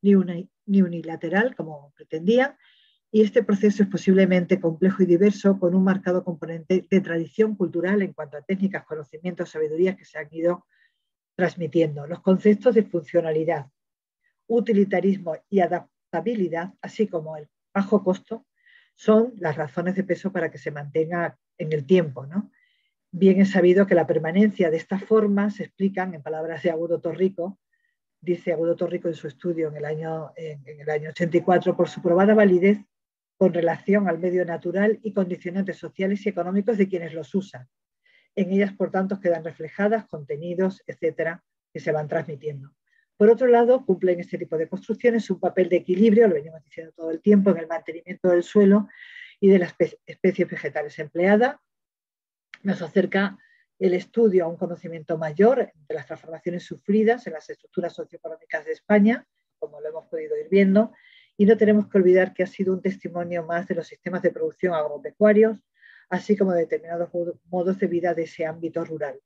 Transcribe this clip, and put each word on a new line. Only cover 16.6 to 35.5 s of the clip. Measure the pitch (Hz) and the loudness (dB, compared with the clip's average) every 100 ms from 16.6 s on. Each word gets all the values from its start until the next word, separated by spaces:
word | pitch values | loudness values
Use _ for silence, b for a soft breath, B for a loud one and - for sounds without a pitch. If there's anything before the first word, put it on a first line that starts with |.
| 196 _ | -8 _
así | 196 - 208 | -18 -4 -4
como | 170 156 156 | -4 -8 -14
el | 151 _ _ | -16 _ _
bajo | 196 196 208 | -4 0 0
costo, | 196 185 _ 226 _ _ b b b | 0 -4 _ -16 _ _ b b b
son | _ - 214 233 226 | _ 2 4 4 -4
las | 175 143 | -8 -6
razones | 147 - 175 | -6 -4 -4
de | 190 | -4
peso | 190 170 190 | -4 -4 -4
para | 185 165 | -4 -6
que | 156 | -6
se | - | -12
mantenga | 147 147 160 160 175 165 - _ _ | -12 -6 -4 -2 -4 -6 -8 _ _
en | 156 | -6
el | 156 135 | -6 2
tiempo, | 185 151 131 139 | 2 2 -8 -8
¿no? | 175 214 _ _ _ _ _ _ | -8 -8 _ _ _ _ _ _
Bien | 175 190 185 | 2 4 6
es | 196 | 4
sabido | 190 180 180 196 | 4 4 6 4
que | |
la | 175 160 | 2 2
permanencia | 160 156 175 214 202 175 | -2 0 2 2 2 0
de | 160 | 0
estas | - 196 | -4 -8
formas | - 220 208 202 208 | 0 2 2 0 -2
se | 208 | -4
explican, | 185 _ 196 190 185 | -12 _ -4 -2 -8
en | 165 | -8
palabras | 143 156 160 160 | -10 -8 -6 -4
de | 156 | -4
Agudo | 160 165 165 | -2 -2 -4
Torrico, | 175 156 190 196 175 - _ _ _ _ _ _ | -4 -2 -2 -2 -10 -10 _ _ _ _ _ _
dice | - 175 - | -6 -6 -4
Agudo | 160 165 170 | -2 -2 -2
Torrico | 175 175 175 | -4 -4 -6
en | |
su | 156 151 | -8 -12
estudio | - 180 165 156 | -10 -8 -4 -6
en | 147 | -6
el | |
año, | 147 156 160 160 151 - | -8 -8 -6 -8 -10 -14
en, | 160 147 135 | -16 -16 -18
en | 151 | -14
el | 147 | -6
año | 151 156 | -6 -6
ochenta | 156 175 170 | -6 0 0
y | |
cuatro, | 165 180 185 - | 2 0 2 -2
por | 170 | -2
su | - | -2
probada | 185 175 202 | 0 2 4
validez | 214 208 180 190 208 - _ _ _ _ _ | 6 6 6 4 2 -4 _ _ _ _ _
con | 185 | 0
relación | 170 165 156 - 202 196 | 2 -2 -2 0 0 2
al | 165 | -2
medio | 180 180 175 | -2 -2 -2
natural | 165 175 175 208 214 | -4 -6 -2 0 0
y | 220 | -4
condicionantes | 202 185 180 180 | -4 -4 -4 -8